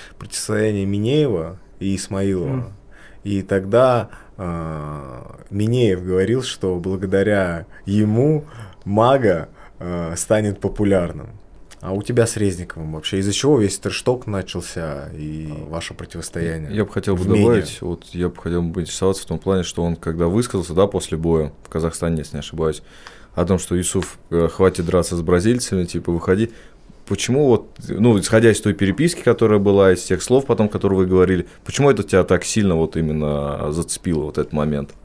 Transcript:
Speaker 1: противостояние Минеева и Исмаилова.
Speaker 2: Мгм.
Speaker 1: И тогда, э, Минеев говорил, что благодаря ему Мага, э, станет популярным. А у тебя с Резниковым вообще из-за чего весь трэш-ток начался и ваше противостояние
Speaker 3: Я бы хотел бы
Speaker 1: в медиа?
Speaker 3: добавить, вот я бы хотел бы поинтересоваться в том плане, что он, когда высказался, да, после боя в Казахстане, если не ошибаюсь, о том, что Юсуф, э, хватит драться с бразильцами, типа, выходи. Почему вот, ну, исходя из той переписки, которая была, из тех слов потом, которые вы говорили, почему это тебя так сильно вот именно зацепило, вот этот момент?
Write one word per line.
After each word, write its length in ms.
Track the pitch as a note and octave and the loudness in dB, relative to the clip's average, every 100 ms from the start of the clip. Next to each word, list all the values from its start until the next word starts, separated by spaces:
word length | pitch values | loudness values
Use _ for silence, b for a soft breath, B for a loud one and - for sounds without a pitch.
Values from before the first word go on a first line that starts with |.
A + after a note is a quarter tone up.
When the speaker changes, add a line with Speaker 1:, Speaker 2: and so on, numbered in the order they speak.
| B - | B -18
Speaker 1:
противостояние 680 | - - - G#2+ G#2+ G2+ G2 | -12 -10 -4 0 0 0 -2
Минеева 720 | G2+ A2 D3+ C#3+ F2+ D#2+ F#2+ - - | -2 0 2 2 0 -4 -10 -18 -8
и 140 | G2 | -4
Исмаилова. 540 | F#2+ - G2 G2 F#2 G#2+ C3 | -4 -4 -4 -2 -2 -2 -4
Speaker 2:
Мгм. 160 | A#2 G2+ - B B B | -8 -14 -20 B B B
Speaker 1:
И 180 | G2+ G2 | -6 -4
тогда, 680 | F2+ G2 F#2+ A2+ C3 A#2+ F#2+ B B - | -2 -2 2 4 4 2 -2 B B -10
э, 840 | F2+ E2+ D#2+ D#2 D2+ D2 C2+ B1+ - - - | -8 -6 -6 -8 -10 -10 -12 -16 -16 -20 -10
Минеев 540 | G2 G#2+ B2 A2 F2+ | -2 0 4 4 2
говорил, 380 | F2+ F#2 G2 B2+ | 0 0 2 0
что 340 | B2+ - F#2+ F2+ | -2 -4 -2 -2
благодаря 920 | F#2 F#2+ F#2+ G2 G2+ G2+ F2+ E2 - B G2 | -2 -4 0 2 2 2 0 -4 -8 B -2
ему 580 | G#2 G#2+ A2 D3 D3+ D3+ A#2 G#2+ B | 2 4 4 4 2 -2 -14 -20 B
Мага, 640 | G2 G#2 A#2+ C3+ A2 E2 D2+ B B - | -2 4 4 6 4 2 -4 B B -12
э, 360 | F2 F2 E2 F2 | -8 -6 -4 -6
станет 440 | - G#2+ G#2+ G2 | 0 0 0 -2
популярным. 680 | F#2+ G#2+ G2+ F#2+ E2+ D2 - - - - - - | -4 0 2 2 0 -6 -14 -18 -20 -20 -20 -16
А 120 | F#2 | -8
у 100 | G2+ | -6
тебя 240 | G#2+ A#2+ A2+ | 0 2 2
с 100 | G#2 | 0
Резниковым 560 | G2+ F2 E2+ E2 D#2 | -2 -2 -8 -10 -10
вообще 240 | D#2 - G2 | -8 -4 -2
из-за 140 | G2 | 0
чего 260 | G2+ C3+ C#3 | 0 2 4
весь 180 | G2+ - | 2 0
трэш-ток 480 | G2+ - B2+ B2 A2 | -6 -2 -2 -2 -4
начался 800 | G2 F2+ F2+ - F2+ D#2+ C#2+ D#2 E2 | -8 -6 -10 -10 -8 -8 -8 -10 -10
и 320 | D2+ D#2 D#2 D2+ D2+ | -10 -8 -10 -12 -10
ваше 260 | E2 - | -10 -10
противостояние 800 | E2 E2+ E2+ - F2+ E2 D#2+ D2+ | -12 -14 -12 -10 -6 -4 -6 -6
Speaker 3:
Я 120 | G#2 | -4
бы 80 | G2+ | -4
хотел 240 | G2+ G2+ F2+ | -2 -2 0
бы 60 | |
Speaker 1:
в 60 | G2 | 2
медиа? 140 | G#2+ | 4
Speaker 3:
добавить, 340 | A2+ A2 D#2 - | 4 4 0 -6
вот 220 | F2 E2 - | -8 -8 -8
я 160 | F2 F2 | -4 -4
бы 80 | - | -4
хотел 260 | E2+ F2 | -4 -2
бы 100 | E2+ | -2
поинтересоваться 480 | F2 D#2+ - F#2+ F#2+ | -4 -6 -2 -2 -2
в 20 | - | -4
том 120 | E2 | -4
плане, 240 | F#2+ F#2+ | 0 0
что 180 | E2+ - | -2 -2
он, 140 | E2+ E2 | -2 -2
когда 300 | E2+ E2 E2+ | -4 0 0
высказался, 480 | G#2+ B2 G2 E2 | 2 0 -4 -2
да, 120 | E2 E2+ | 2 2
после 320 | F2+ - D#2+ | 0 -4 -2
боя 340 | E2 D#2+ D2 - | 2 2 0 -8
в 40 | - | -8
Казахстане, 500 | E2 E2 - E2+ D#2+ | -4 -4 -2 -4 -4
если 180 | C#2+ D2 | -6 -10
не 40 | |
ошибаюсь, 420 | - D#2+ D#2+ D2+ B B B B B | -10 -2 -2 -2 B B B B B
о 100 | - | -4
том, 140 | F2 F2+ | 0 0
что 160 | - | 0
Юсуф, 440 | F2+ F2 F#2+ E2+ - - | -2 0 -2 -4 -10 -4
э, 180 | E2+ E2 | 0 0
хватит 380 | - F#2+ F2+ E2 | 4 2 2 0
драться 300 | F2+ E2+ F2 | 2 2 -2
с 60 | |
бразильцами, 600 | E2+ F2 G#2 B2 - F#2+ | 2 2 2 0 0 -2
типа, 280 | E2+ E2+ F2 | -2 -4 -4
выходи. 380 | E2+ G2 F#2 A2+ B B B - - - | -2 0 0 0 B B B -20 -20 -8
Почему 400 | G2+ - C3+ C#3 | -4 0 2 4
вот, 180 | G#2+ - - - | 2 0 -14 -8
ну, 280 | - A#2+ G#2 | 2 4 4
исходя 340 | - A2 A#2 | 4 6 6
из 80 | G#2 | 4
той 140 | G#2+ | 2
переписки, 480 | F#2+ G2 F#2+ E3 - | 2 0 2 0 2
которая 360 | B2 - A2 G#2 | 2 4 4 4
была, 340 | G2 G2 F#2+ | 6 6 6
из 120 | F2+ | 4
тех 180 | - F#2 | 0 -4
слов 240 | - B2+ B2+ | 2 2 2
потом, 220 | A2+ G#2 | 0 0
которые 300 | F#2+ G2+ F#2+ | 0 0 2
вы 60 | F#2 | 4
говорили, 400 | F#2 F2+ F2+ - B | 4 4 2 -2 B
почему 260 | - - C#3+ | -8 2 4
это 140 | G#2+ | 4
тебя 180 | - F#2 | 2 2
так 220 | E2+ F2 | 4 2
сильно 320 | - A2 G2 E2 | 0 0 2 2
вот 200 | D#2+ E2 | 0 0
именно 760 | D#2 D#2 D2+ D2 C#2+ C#2+ D2+ | -2 0 -2 -2 -4 -4 -4
зацепило, 500 | D#2+ E2 - F#2 D#2 | -4 -4 -6 -2 -2
вот 140 | D2 D2 | -2 -4
этот 140 | D2 | -2
момент? 380 | D2+ D2+ D2 C#2+ - | -2 -2 -2 -6 -14